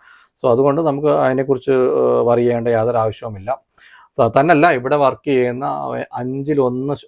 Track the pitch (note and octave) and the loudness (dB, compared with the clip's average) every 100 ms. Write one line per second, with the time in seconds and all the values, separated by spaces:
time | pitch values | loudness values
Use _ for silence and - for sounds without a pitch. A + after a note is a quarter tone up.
0 | _ - _ _ C3 A#2+ C#3 D3 D#3+ C#3 | _ -20 _ _ 0 2 2 2 -2 0
1 | D3 D3 C3 C3 C3 B2+ C#3+ C3 C3 C#3 | 0 2 0 0 -2 -2 0 2 2 2
2 | B2 B2 A#2 A#2+ A#2+ A#2 A#2+ A2+ A#2 A#2+ | 2 2 2 2 2 0 0 0 0 0
3 | A2 - A#2 G2+ G2+ C3+ _ _ - - | -2 -4 -12 -10 -8 -10 _ _ -20 -20
4 | _ - A#2 C#3 D#3 D3 E3+ C3 C3 D3 | _ -2 0 2 4 4 4 2 0 0
5 | C3+ A2+ D3 C3 B2 B2 C#3+ C#3+ C3+ B2 | 0 0 0 0 0 -2 -6 -6 -6 -8
6 | - B2 B2+ C3+ C#3 C#3+ B2+ B2+ C#3 C#3 | -8 -8 -8 -6 -2 0 0 -2 -4 -6